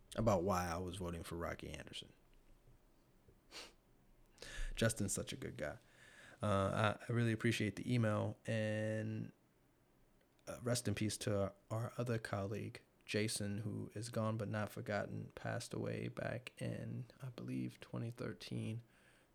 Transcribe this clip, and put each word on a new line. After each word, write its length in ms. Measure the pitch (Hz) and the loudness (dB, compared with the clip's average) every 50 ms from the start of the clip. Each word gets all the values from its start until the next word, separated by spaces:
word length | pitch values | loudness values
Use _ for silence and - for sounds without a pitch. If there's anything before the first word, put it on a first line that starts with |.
| - - - | -14 -6 -2
about 300 | - 110 113 101 92 85 | 2 6 6 6 6 6
why 260 | 98 95 90 90 87 82 | 4 4 4 4 2 0
I 60 | 85 | -2
was 160 | 92 92 85 | -2 -4 -4
voting 300 | 95 90 87 85 85 82 | -4 -4 -4 -4 -4 -6
for 100 | - - | -6 -4
Rocky 400 | 85 85 80 80 - - 73 76 | -4 -2 -4 -4 -6 -8 -10 -8
Anderson. 320 | - - - - - - - - - - - - - - - - - - - - - - - - - - - - - - - - - _ - - | -10 -10 -10 -10 -10 -12 -12 -16 -20 -20 -20 -20 -20 -20 -20 -20 -20 -20 -20 -20 -20 -20 -20 -20 -20 -20 -20 -20 -20 -20 -20 -20 -20 _ -16 -14
<laughs> 1200 | - - - - - _ _ - - - - - - - - - - - - - - - - - | -14 -14 -14 -16 -20 _ _ -20 -20 -20 -20 -20 -20 -20 -20 -18 -14 -12 -10 -4 -2 -2 -2 0
Justin's 360 | - 113 113 113 - 104 98 - | 2 4 2 4 2 0 0 0
such 200 | - - - - | -2 -4 -4 -6
a 40 | |
good 200 | - - - - | -6 -6 -8 -6
guy. 160 | - 73 73 73 - - - - - - - - - - - - - | -4 -4 -4 -4 -6 -12 -20 -20 -20 -20 -20 -20 -20 -20 -20 -8 -2
Uh, 60 | - | 2
I, 480 | 104 101 98 98 98 95 98 110 107 107 - - - | 4 4 6 4 4 4 6 4 4 4 0 -2 0
I 40 | 120 | 2
really 200 | 117 120 113 113 | 4 4 4 2
appreciate 420 | 110 - 117 110 - 110 104 - | 4 4 4 4 4 2 2 0
the 180 | - - - 123 | -2 0 2 4
email, 440 | 123 113 107 107 104 107 107 110 - _ | 4 6 6 6 4 2 0 -2 -4 _
and, 840 | - 113 110 107 107 107 107 107 107 110 110 110 110 110 110 113 - - _ _ _ _ _ _ _ _ _ _ _ _ _ - _ _ _ _ _ _ _ _ - | 0 0 2 2 2 2 2 0 0 0 0 0 -2 -2 -2 -4 -6 -8 _ _ _ _ _ _ _ _ _ _ _ _ _ -20 _ _ _ _ _ _ _ _ -8
uh, 40 | - - 117 | -8 -4 0
rest 240 | 123 120 120 - | 2 2 2 4
in 80 | 104 101 | 2 2
peace 220 | - 110 104 - | 4 2 2 2
to 200 | - - - 104 | 0 0 2 4
our, 160 | 98 98 95 - - - _ | 4 2 2 0 -6 -8 _
our 240 | 113 110 117 113 - - | -2 -2 -2 -2 -2 -2
other 180 | 127 123 117 | 0 0 0
colleague, 640 | 110 - - - 104 98 98 110 104 104 107 - - - _ _ _ - | 0 0 0 0 0 0 0 -2 -2 -4 -6 -8 -10 -16 _ _ _ -8
Jason, 560 | - - 107 107 113 - - 104 104 101 101 110 | 0 2 2 4 4 2 0 0 0 0 0 -2
who 260 | 107 104 107 107 98 - 107 | -2 -2 -2 -4 -4 -6 -6
is 100 | 113 117 | -6 -2
gone 280 | - 113 110 110 110 | 0 2 2 2 2
but 120 | 110 107 101 | 0 0 0
not 220 | 110 107 107 101 | 0 0 0 -2
forgotten, 600 | - - 107 - 104 101 101 - 104 107 107 - - | -2 -6 -2 0 0 0 0 0 -2 -6 -6 -6 -10
passed 400 | - - 113 113 113 - - - | -6 -4 -2 -2 -2 -4 -4 -4
away 360 | 117 113 110 113 - - 120 120 | -2 -2 0 -2 -2 -2 -4 -4
back 380 | - - - 113 117 120 - - - | -2 -2 -2 -2 -4 -6 -10 -10 -6
in, 480 | 127 120 113 - 117 113 117 120 123 - - - | -4 -4 -2 -4 -4 -4 -4 -6 -6 -8 -12 -12
I 60 | - 127 120 | -10 -10 -8
believe, 460 | - 123 123 127 131 127 123 120 - | -8 -6 -4 -2 -2 -2 -4 -6 -10
twenty 320 | - - - 123 120 117 120 | -12 -6 -4 -4 -4 -4 -4
thirteen, 680 | - 120 120 107 - - - 127 120 110 110 110 117 - - - - - - - - - _ _ | -4 -6 -6 -6 -8 -8 -6 -4 -4 -2 -2 -4 -4 -6 -10 -20 -20 -20 -20 -20 -20 -20 _ _